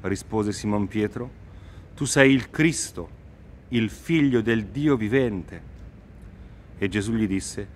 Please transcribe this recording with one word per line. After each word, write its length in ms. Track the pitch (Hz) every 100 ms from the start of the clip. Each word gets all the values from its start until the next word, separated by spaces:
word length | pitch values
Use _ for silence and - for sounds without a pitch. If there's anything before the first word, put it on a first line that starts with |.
Rispose 520 | 95 95 - 110 104
Simon 360 | 101 107 104 98
Pietro: 420 | 107 104 107 123 - - - - - -
"Tu 120 | - 139
sei 260 | 147 135
il 160 | 135 -
Cristo, 720 | - 160 143 - - 85 - - - - - -
il 220 | 120 110
figlio 500 | - - 165 143 120
del 240 | 110 113 101
Dio 300 | 110 147 135
vivente." 640 | 107 131 123 98 85 85 - - - - - - - - - - - -
E 100 | 101
Gesù 240 | 101 101
gli 140 | 113 107
disse 420 | 95 - - 101